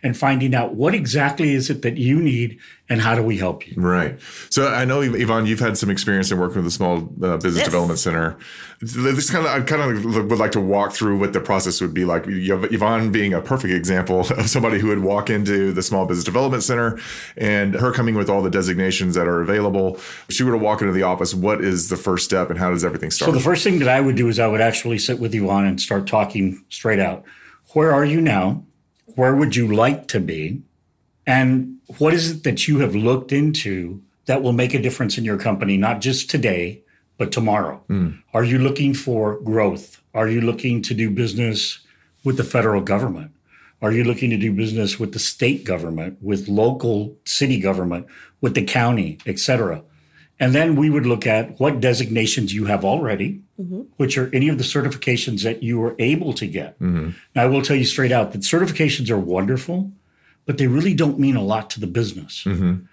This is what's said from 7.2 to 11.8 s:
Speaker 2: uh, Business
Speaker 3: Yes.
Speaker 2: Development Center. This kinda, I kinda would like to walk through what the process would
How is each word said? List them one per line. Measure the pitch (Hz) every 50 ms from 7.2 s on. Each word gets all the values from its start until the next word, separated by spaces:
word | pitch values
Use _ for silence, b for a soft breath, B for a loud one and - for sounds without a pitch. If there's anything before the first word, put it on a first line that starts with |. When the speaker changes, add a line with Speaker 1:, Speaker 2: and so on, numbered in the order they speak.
| 87
Speaker 2:
uh, | 92 87 85
Business | 85 - 85 87
Speaker 3:
Yes. | - -
Speaker 2:
Development | - 87 87 87 82 80
Center. | - 90 82 82 82 82 82 B B B B B B B B B
This | - 113 120 123 123 135 135 135 147 -
kinda, | - 175 160 151
I | 131 139
kinda | 123 135 151 151 147 135 117 107 101 113 113 113 104 101
would | 117 110
like | 110 104 -
to | 113
walk | 98 92 98 101 101 98
through | - - 113 107 101 98
what | 98 98
the | 98 98
process | 90 - 104 95 90 92 87
would | -